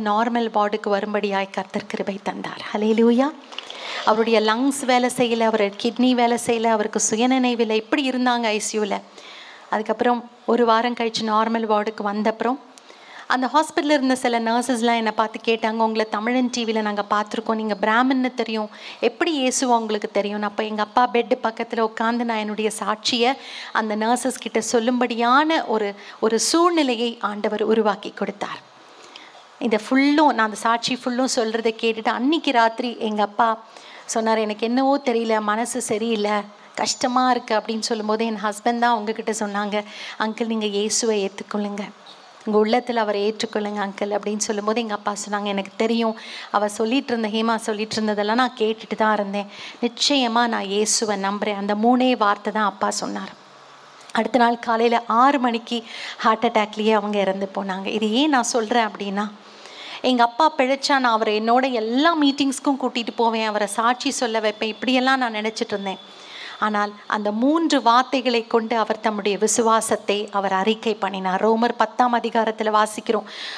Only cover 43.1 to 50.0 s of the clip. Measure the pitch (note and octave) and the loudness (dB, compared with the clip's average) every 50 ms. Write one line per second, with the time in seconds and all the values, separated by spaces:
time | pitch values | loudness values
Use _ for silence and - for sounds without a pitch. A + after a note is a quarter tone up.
43.1 | G3+ G3+ G3+ G#3+ G#3+ G#3+ - A3 - A3 G#3 G#3 G#3 G#3 G3 G3 G3 - G#3 G#3 | 0 0 0 0 -2 -2 -4 -4 -4 -4 -4 -4 -4 -4 -6 -6 -6 -6 -4 -4
44.1 | G#3 G3+ G3+ G#3 G#3+ G#3+ - - A3 G3+ G#3+ G#3+ A3 A#3+ A#3 A3 G#3 G3+ G#3 G#3 | -2 -4 -2 -4 -4 -4 -4 -4 -4 -2 -2 -2 -2 -2 -2 -4 -6 -6 -4 -6
45.1 | G3+ G3 - G3+ G#3 G3+ G3+ G3+ G3 G3 F#3+ - - - A3+ A3+ A#3 A3+ A3+ A3+ | -6 -6 -6 -6 -6 -4 -4 -2 -2 -4 -4 -6 -4 -2 0 0 2 2 0 0
46.1 | A3 A3 - - - - - - - G#3 G#3 G#3 G#3 - A3+ A3 B3 C#4 C#4 - | -2 -4 -10 -14 -14 -14 -8 -4 0 0 0 0 0 -2 -2 0 0 0 0 0
47.1 | B3 A3+ A3 G#3 G#3 A3 A3+ A3+ A3+ A3 A3+ - G#3+ G#3 G#3+ G#3+ - A3 G#3+ G#3+ | -2 -2 -2 -2 -2 0 0 0 0 0 -2 -4 -4 -4 -4 -4 -4 -2 -2 0
48.1 | G#3 G#3 G#3 G#3 A3 - B3+ A#3+ - - G#3+ G#3+ A3 A3 - - A3 - A3 G#3+ | 0 0 0 0 0 0 0 -2 -2 -2 -2 -2 -2 -4 -6 -8 -2 0 2 2
49.1 | G#3+ G#3 G3+ G3 G3 G3+ G3 G3+ - - - - - - A#3+ A#3+ A#3+ - | 2 2 0 -2 -4 -6 -6 -8 -12 -16 -16 -16 -8 -4 -4 -4 -2 -2